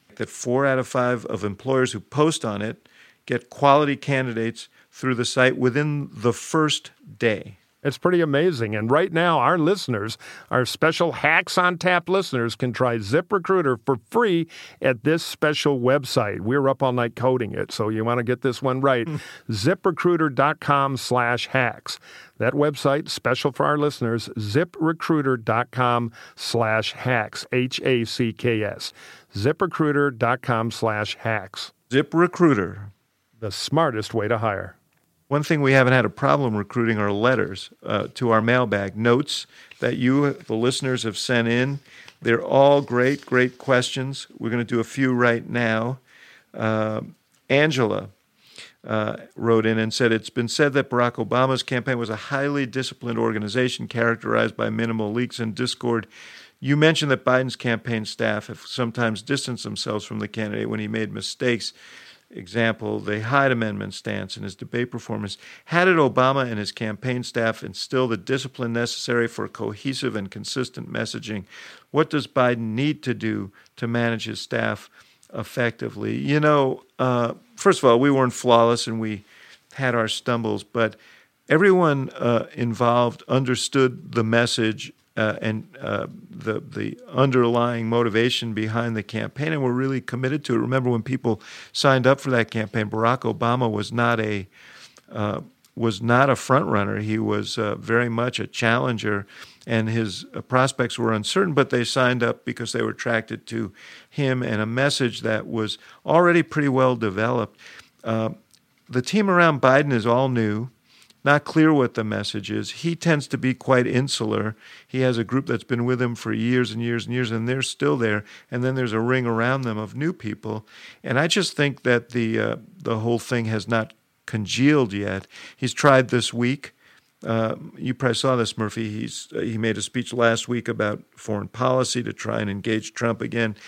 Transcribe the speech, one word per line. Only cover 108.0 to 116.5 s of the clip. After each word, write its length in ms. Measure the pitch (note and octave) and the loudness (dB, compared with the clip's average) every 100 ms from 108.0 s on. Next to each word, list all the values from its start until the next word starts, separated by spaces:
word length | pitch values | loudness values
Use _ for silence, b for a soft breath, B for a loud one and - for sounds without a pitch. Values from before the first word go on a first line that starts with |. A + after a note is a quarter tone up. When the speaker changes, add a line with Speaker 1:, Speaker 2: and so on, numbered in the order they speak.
Speaker 1:
Uh, 280 | A2+ A2 A2+ - _ _ _ _ - | -4 -2 -2 -6 _ _ _ _ -6
the 120 | B2+ | -4
team 280 | B2+ G#3 G3 | 0 2 4
around 320 | F3 E3 C#3 | 6 6 6
Biden 300 | C3 C3+ D3 | 6 6 4
is 140 | A#2+ A2+ | 2 4
all 240 | A#2+ C3+ | 4 4
new. 400 | A#2+ G#2+ G#2+ B2+ - b b b _ | 2 0 0 -4 -12 b b b _
Not 200 | C#3 D3 | 2 2
clear 280 | - D#3+ D#3 | 2 4 6
what 220 | D3 A#2+ | 6 2
the 100 | - | 0
message 460 | G#2+ G#2 G#2 G#2+ G2+ | -4 -4 -4 -6 -6
is. 220 | G#2+ A2 | -6 -6
He 240 | - E3+ E3 | -6 -6 -2
tends 320 | E3+ D3 - | 2 2 0
to 100 | B2+ | -2
be 160 | C3 | -2
quite 320 | B2+ - B2+ A#2+ | -2 2 2 4
insular. 720 | B2 C#3 - A2 G#2+ G#2+ G#2+ B B B | 0 0 -2 -2 -2 -2 -6 B B B
He 140 | C3 | -2
has 180 | B2+ A#2 | 0 0
a 40 | |
group 220 | G2+ C3 - | -2 -2 -2
that's 180 | A#2 | -4
been 220 | - A#2+ A#2+ | -4 -2 0
with 160 | B2 | 0
him 140 | B2 A#2 | -2 -4
for 180 | A#2 | -6
years 380 | A2 A#2 | -2 0